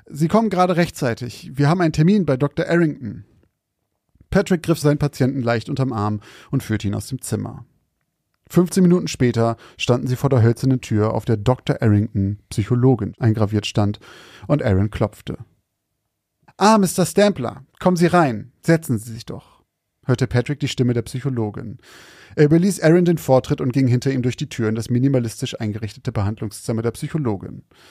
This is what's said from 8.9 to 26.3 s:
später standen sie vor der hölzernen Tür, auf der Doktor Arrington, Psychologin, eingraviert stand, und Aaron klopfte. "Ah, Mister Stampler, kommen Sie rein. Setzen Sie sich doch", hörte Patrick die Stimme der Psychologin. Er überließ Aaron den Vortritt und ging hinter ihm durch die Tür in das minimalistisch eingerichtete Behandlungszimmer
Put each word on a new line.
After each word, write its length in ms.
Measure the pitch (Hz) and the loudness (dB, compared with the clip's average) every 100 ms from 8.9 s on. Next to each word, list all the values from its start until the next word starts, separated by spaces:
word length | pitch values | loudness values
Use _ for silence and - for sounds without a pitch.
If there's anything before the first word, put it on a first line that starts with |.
| 180 160 | 4 0
später 480 | - 123 117 117 113 - - | -2 0 2 0 -2 -12 -4
standen 320 | - 123 127 | 0 0 -2
sie 80 | 127 | -2
vor 140 | 135 | 2
der 120 | 131 | 4
hölzernen 380 | 113 120 135 127 | 4 2 0 -2
Tür, 340 | - 107 107 | 0 0 0
auf 120 | 113 - | -2 -2
der 100 | 107 | 0
Doktor 460 | 104 127 - - | 0 0 -2 0
Arrington, 580 | 113 104 107 101 98 104 _ | 2 2 2 -2 -4 -4 _
Psychologin, 640 | - 101 123 127 117 98 - | -6 -2 2 4 2 -2 -2
eingraviert 460 | 110 107 101 104 - | 0 0 0 -2 -2
stand, 340 | - 104 104 - - - - - | -2 -2 -4 -14 -20 -20 -12 -2
und 160 | 143 | -2
Aaron 260 | 120 92 104 | 2 2 0
klopfte. 480 | - 107 - - - - _ _ _ _ _ _ _ _ _ _ - | -2 -4 -4 -14 -14 -16 _ _ _ _ _ _ _ _ _ _ 0
"Ah, 220 | 202 220 | 4 4
Mister 280 | 185 - 165 | 2 0 0
Stampler, 600 | 196 208 156 117 - - - | 2 2 2 -6 -10 -18 -4
kommen 180 | 185 170 | 0 2
Sie 100 | 170 | 4
rein. 460 | 143 123 107 - _ - | 4 2 -2 -10 _ 0
Setzen 320 | 160 160 110 | 0 0 -4
Sie 140 | 120 | -6
sich 140 | 117 - | -14 -14
doch", 380 | - - _ _ _ _ _ - | -16 -18 _ _ _ _ _ -4
hörte 220 | 123 127 | -2 0
Patrick 320 | 123 120 147 | 0 -2 -4
die 100 | 135 | -4
Stimme 240 | - 123 | -2 0
der 100 | 120 | -2
Psychologin. 720 | - 131 143 120 107 104 - - _ - - - - - | -4 -6 -6 -4 -6 -8 -14 -16 _ -20 -20 -20 -6 2
Er 100 | 147 | 6
überließ 360 | 170 196 - | 6 4 2
Aaron 240 | 156 175 175 | 4 6 4
den 120 | 165 | 2
Vortritt 440 | - 131 - 147 | 2 2 2 -2
und 120 | 135 | 0
ging 140 | 135 127 | 2 2
hinter 240 | 123 135 | 2 0
ihm 100 | 131 | -2
durch 160 | 123 - | -2 -4
die 120 | 147 | -6
Tür 200 | - 110 | -4 -2
in 60 | 113 | -2
das 140 | 110 | -2
minimalistisch 680 | 120 135 131 113 - 131 - | 0 2 2 -2 -6 -8 -6
eingerichtete 520 | 110 104 107 - - | -6 -6 -10 -10 -6
Behandlungszimmer 680 | 113 101 | -2 -2